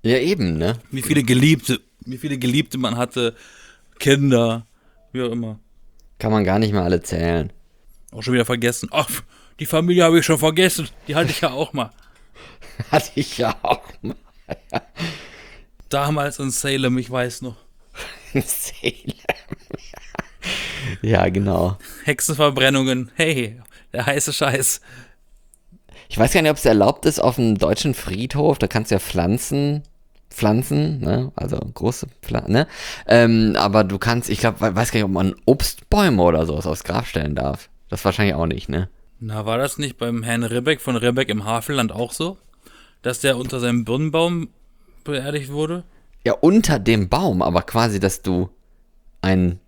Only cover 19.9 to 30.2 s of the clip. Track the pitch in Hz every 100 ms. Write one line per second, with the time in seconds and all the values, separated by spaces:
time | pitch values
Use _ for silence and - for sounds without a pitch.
19.9 | - - - - - - - - - 131
20.9 | 95 107 98 92 92 98 87 90 98 -
21.9 | - - 143 - 151 147 131 131 139 131
22.9 | 127 120 - 160 139 113 120 110 - _
23.9 | - 123 143 147 143 139 131 135 - -
24.9 | - - _ _ - _ _ _ - _
25.9 | - - - 113 185 156 147 131 110 101
26.9 | - - - - 123 117 107 78 101 151
27.9 | 127 - 92 127 143 151 139 101 113 107
28.9 | 98 - - 87 117 - 143 143 147 -
29.9 | _ _ _